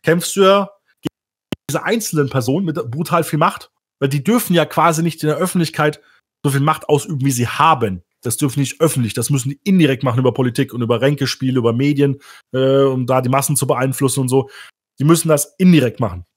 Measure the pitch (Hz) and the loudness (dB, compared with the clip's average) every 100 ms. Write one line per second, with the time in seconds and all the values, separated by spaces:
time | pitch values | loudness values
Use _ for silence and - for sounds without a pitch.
0 | - 175 - 190 190 196 196 _ _ _ | 2 0 -2 2 4 4 0 _ _ _
1 | - _ _ _ _ - - 151 170 226 | -14 _ _ _ _ -14 -6 -6 -2 -4
2 | - 156 135 135 117 151 180 147 123 135 | -2 -2 0 -2 -2 -2 -2 -6 -8 -8
3 | 165 175 156 151 175 - - _ _ _ | -2 0 0 0 0 -2 -20 _ _ _
4 | 139 143 131 233 - 175 151 - 165 160 | -2 -2 0 0 2 0 0 2 2 2
5 | 165 - 151 151 180 180 160 - 151 151 | -2 -2 -4 -2 -2 -2 -2 0 -2 -2
6 | _ _ _ _ 143 135 147 151 - 143 | _ _ _ _ -2 0 0 -2 0 0
7 | - 143 139 123 117 - 156 151 110 92 | 0 -4 -2 -2 -4 2 2 2 0 -6
8 | _ _ 120 - 147 143 135 - 160 135 | _ _ -8 -4 -2 -2 -4 0 0 0
9 | 113 123 117 143 123 147 202 190 147 127 | -2 -4 -2 -4 -4 -8 0 2 2 2
10 | 135 117 127 120 127 120 135 120 117 117 | -2 2 0 0 -2 -2 -4 -4 -2 0
11 | 135 147 135 - 131 131 117 117 143 139 | 0 0 -4 -4 -2 0 0 0 0 2
12 | 143 139 - - _ 131 135 139 139 131 | 0 -2 -12 -20 _ -2 2 4 2 0
13 | 123 131 123 135 135 139 135 123 135 131 | 0 0 2 0 0 -2 -2 -2 -2 -2
14 | 135 139 127 131 127 - - _ _ _ | -2 -2 0 0 -2 -14 -20 _ _ _
15 | 143 165 160 147 - - 185 160 123 - | 2 2 4 0 0 2 4 6 2 -2
16 | 113 87 - | -6 -6 -16